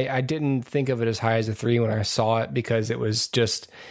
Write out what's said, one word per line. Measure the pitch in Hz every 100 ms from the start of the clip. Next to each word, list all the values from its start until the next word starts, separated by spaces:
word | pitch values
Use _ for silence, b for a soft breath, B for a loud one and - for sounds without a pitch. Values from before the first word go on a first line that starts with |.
| 131
I, | 131
I |
didn't | 131 156 147 135
think | 117 147 131
of | 123
it | 113
as | 110
high | 113 113
as | 113
a |
three | 104 117 120
when | 113
I | 107
saw | 104 - 110 113
it | 113
because | 131 110 113 110
it | 120
was | 113 110 -
just, | - 113 - - B B